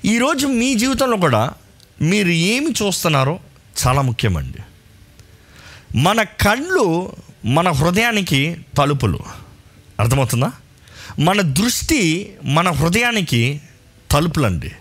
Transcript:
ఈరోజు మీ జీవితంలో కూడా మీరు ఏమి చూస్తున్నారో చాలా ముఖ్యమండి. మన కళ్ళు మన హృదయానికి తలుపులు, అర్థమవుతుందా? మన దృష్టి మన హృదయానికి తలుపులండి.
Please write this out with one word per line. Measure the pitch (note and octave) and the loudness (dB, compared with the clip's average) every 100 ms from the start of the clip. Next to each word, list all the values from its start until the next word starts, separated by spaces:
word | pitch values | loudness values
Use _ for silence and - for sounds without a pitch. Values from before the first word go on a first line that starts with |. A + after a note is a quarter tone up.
| G3 | 0
ఈరోజు | A3+ C4 C4+ C#4 | 2 0 0 0
మీ | A#3+ B3+ A#3+ | 0 0 0
జీవితంలో | C4 C4+ C4 A3 | 0 0 0 2
కూడా | E3+ A2+ A#2+ - - - - - | 2 2 0 -6 -20 -20 -20 -4
మీరు | D3+ G#3 F#3 | 0 2 2
ఏమి | E3 F3 B3 D#4 | 2 0 0 -2
చూస్తున్నారో | A3+ G3+ F3+ F3 C#3+ C3 F3 - - - - B2+ | -2 -2 -2 0 0 0 -4 -12 -20 -14 -4 0
చాలా | C3+ | 2
ముఖ్యమండి. | C3 A2+ A2+ E2 C2 - - - _ - - - - - - - - - - - | 0 0 -2 -2 -4 -12 -18 -20 _ -20 -20 -20 -20 -20 -20 -20 -20 -20 -4 0
మన | E3 A3 | 2 2
కళ్ళు | G#3 - G3+ A#3 E4+ F#4 G3+ E3 F#3 - - - G#2+ | -2 0 0 0 0 2 2 0 -4 -14 -20 -8 0
మన | C#3+ F3+ | 2 2
హృదయానికి | C#3 D#3+ F3+ A#3 G#3+ F3+ C#3 D3 E3 - - | 2 2 2 2 0 0 0 0 -4 -4 0
తలుపులు, | C#3+ C#3 A2+ D2 - - - - - - - - | 2 2 0 -2 -8 -16 -20 -20 -20 -20 -16 -2
అర్థమవుతుందా? | A2 C3+ B2 A#2+ D#3 - - - - - - - | 0 2 0 0 -2 -4 -20 -20 -20 -20 -14 0
మన | D3+ G3+ | 2 2
దృష్టి | F3 C3+ A#3+ - - D#4 E3+ E3 G3+ - | 0 0 0 -2 -2 0 2 0 -6 -10
మన | C3+ D3+ F3+ | -2 0 2
హృదయానికి | C#3+ E3 G3+ A#3+ A3+ E3 A#2 A#2+ D3 - - - - - | 0 0 2 0 -2 0 0 0 -2 -12 -20 -20 -20 -2
తలుపులండి. | D3 E3+ E3+ A#2+ E2+ - - | 0 2 0 0 -2 -6 -14